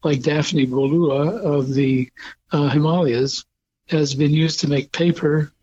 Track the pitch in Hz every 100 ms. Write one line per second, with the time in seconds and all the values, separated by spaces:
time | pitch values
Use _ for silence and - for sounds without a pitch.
0 | 156 143 139 151 147 160 131 127 135 160
1 | 165 139 147 220 180 147 131 135 139 131
2 | 127 _ - - _ 156 143 139 156 175
3 | 160 120 135 - - _ _ _ _ 160
4 | 147 135 147 156 160 156 151 143 139 -
5 | 175 170 156 151 147 _